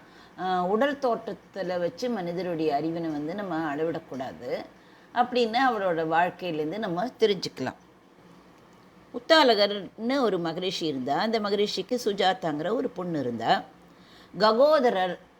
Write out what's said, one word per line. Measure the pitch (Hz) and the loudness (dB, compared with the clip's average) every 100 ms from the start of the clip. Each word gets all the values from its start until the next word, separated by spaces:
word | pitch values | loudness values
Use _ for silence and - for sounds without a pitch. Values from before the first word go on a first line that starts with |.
| - - - - | -14 -20 -20 -8
ஆஹ், | 185 185 180 | -4 -2 0
உடல் | 214 277 277 | 2 2 0
தோற்றத்துல | 254 226 - 196 - 196 180 180 | -2 -2 -4 -12 -12 -8 -4 -2
வச்சு | 175 170 247 | -4 -4 -4
மனிதருடைய | 226 175 175 180 160 156 143 | -4 -4 -4 -4 -2 0 0
அறிவினை | 160 165 165 | -2 -4 -4
வந்து | 147 151 202 | -4 -6 -6
நம்ம | 196 160 156 143 | -6 -4 -4 -2
அளவிடக்கூடாது | 160 160 - 135 127 82 123 180 - - - - - - | -2 -4 -8 -10 -10 -10 -8 -8 -8 -18 -20 -20 -8 -2
அப்படின்னு | 247 254 226 233 262 | 0 2 2 2 2
அவரோட | 220 190 165 160 | 2 0 0 2
வாழ்க்கையிலேருந்து | 165 175 175 180 151 151 202 | 2 2 0 -6 -4 -4 -4
நம்ம | 214 170 233 | -4 -2 -4
தெரிஞ்சுக்கலாம். | - 220 185 - - 127 - - _ _ _ - - - - - - - - - | 2 2 2 -4 -6 -8 -8 -14 _ _ _ -20 -20 -20 -20 -20 -20 -20 -20 -14
உத்தாலகர்னு | 247 - 320 269 208 202 208 175 - 226 277 | -6 4 6 8 6 4 0 -10 -8 -2 0
ஒரு | 233 190 | 2 0
மகரிஷி | 170 165 185 180 160 | -2 -4 -4 -2 -2
இருந்தா. | 135 127 151 | -2 0 0
அந்த | 220 220 | 0 0
மகரிஷிக்கு | 208 202 208 202 180 247 214 | 0 0 0 -2 -2 -2 -2
சுஜாதாங்கிற | 196 185 185 170 147 170 247 | 2 2 2 -2 -2 -2 -2
ஒரு | 262 | -2
பொண்ணு | - 180 160 | -6 -4 -4
இருந்தா. | 123 117 120 190 - - - - - - - 165 | -4 -2 0 0 -2 -18 -20 -20 -20 -20 -14 0
ககோதரர், | 214 226 294 311 247 190 185 175 - _ | 2 6 6 6 4 2 0 -4 -12 _